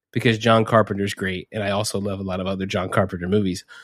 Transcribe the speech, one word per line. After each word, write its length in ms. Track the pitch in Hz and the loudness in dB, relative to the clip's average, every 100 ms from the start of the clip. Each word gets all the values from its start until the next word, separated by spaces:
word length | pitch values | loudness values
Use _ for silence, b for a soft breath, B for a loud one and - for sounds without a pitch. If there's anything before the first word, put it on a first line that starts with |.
| _ | _
because 260 | 120 120 107 | 0 2 2
John 260 | 117 113 | 4 4
Carpenter's 500 | 110 113 104 98 98 | 6 4 2 0 -4
great, 320 | - 95 90 - | -4 -4 -6 -6
and 100 | 110 | -6
I 80 | 101 | -2
also 300 | 101 107 101 | -2 -2 -4
love 180 | 101 95 | -4 -4
a 60 | |
lot 160 | 95 92 | -4 -4
of 80 | 95 | -4
other 180 | 98 95 | -4 -2
John 220 | 98 92 | -2 0
Carpenter 400 | 110 95 90 87 | 0 0 -2 0
movies, 360 | 104 95 92 - B | 2 2 -2 -8 B